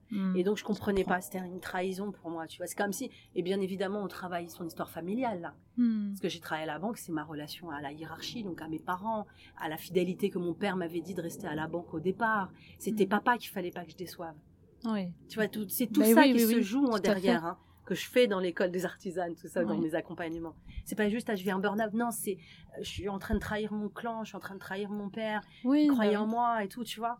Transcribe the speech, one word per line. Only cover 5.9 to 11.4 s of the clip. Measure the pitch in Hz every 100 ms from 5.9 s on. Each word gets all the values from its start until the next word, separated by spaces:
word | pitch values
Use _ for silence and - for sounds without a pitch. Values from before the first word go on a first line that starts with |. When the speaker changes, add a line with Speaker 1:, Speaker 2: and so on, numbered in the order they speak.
| 220 208
Speaker 2:
Parce | 196
que | 185
j'ai | 165
travaillé | - 156 156
à |
la | 151
banque, | 196 233
c'est | -
ma | 156
relation | 151 147 147 - 170
à | 143
la | 143
hiérarchie, | 156 156 160 - 240
donc | 202 160
à | 156
mes | 156
parents, | - - 214 220 202 - - -
à | 160
la | 156
fidélité | - 180 180 180 202
que | 190
mon | 175
père | 170 208 185
m'avait | 170 170
dit | 160 185
de |
rester | 170 -